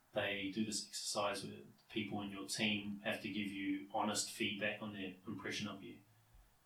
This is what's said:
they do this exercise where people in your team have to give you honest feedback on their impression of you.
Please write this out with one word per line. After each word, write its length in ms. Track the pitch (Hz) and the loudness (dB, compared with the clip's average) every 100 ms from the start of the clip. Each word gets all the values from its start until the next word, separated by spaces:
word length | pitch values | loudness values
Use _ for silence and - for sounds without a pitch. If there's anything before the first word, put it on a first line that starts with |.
| _ | _
they 360 | 107 101 101 98 | 0 2 2 0
do 100 | 110 | 2
this 220 | 107 - - | 2 0 -2
exercise 540 | - - 107 101 98 | -4 0 4 4 2
where 100 | - - - - - | -2 -8 -12 -18 -4
people 300 | 110 101 104 | -2 0 0
in 80 | 101 | -2
your 160 | 98 - | -4 -2
team 540 | - 107 104 104 101 | 4 4 4 0 -2
have 160 | 113 - | 0 0
to 60 | 104 | 0
give 200 | 101 98 | 0 0
you 380 | 98 98 98 - | 0 2 0 0
honest 380 | 110 107 104 - | 2 4 2 0
feedback 480 | - 107 104 104 - | 0 0 2 0 0
on 100 | 110 | -4
their 200 | 101 92 92 113 | -4 -6 -6 -6
impression 420 | 90 - - 104 | -4 -2 -2 -2
of 140 | 101 | -4
you. 120 | 117 - - - - - - _ | -10 -12 -18 -20 -20 -20 -20 _